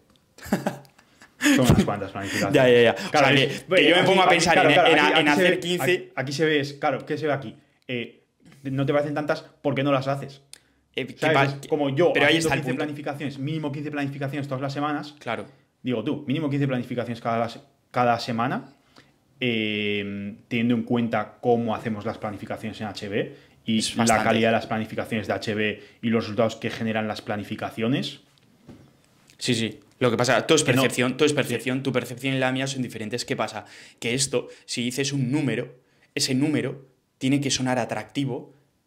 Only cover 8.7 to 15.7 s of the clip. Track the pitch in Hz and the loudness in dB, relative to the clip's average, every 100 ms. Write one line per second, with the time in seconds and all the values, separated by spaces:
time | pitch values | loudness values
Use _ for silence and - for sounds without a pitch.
8.7 | 135 139 147 151 151 151 156 - _ 147 | -2 0 0 0 -2 -4 -4 -8 _ -2
9.7 | 127 143 135 135 139 139 - _ - _ | 0 2 0 0 -4 -8 -16 _ -20 _
10.7 | _ _ - 127 117 156 147 139 139 - | _ _ -6 -6 -2 2 4 2 -2 -4
11.7 | 151 143 135 170 139 143 165 160 135 - | -2 0 2 2 4 4 4 2 0 -2
12.7 | 131 151 147 147 139 147 139 135 156 147 | -4 -4 -6 -8 -6 -8 -6 -6 -4 -6
13.7 | 143 151 147 139 139 139 147 139 127 135 | -6 -8 -6 -6 -6 -6 -6 -6 -6 -6
14.7 | 143 147 147 - - 123 110 101 _ _ | -4 -4 -4 -8 -12 -8 -8 -8 _ _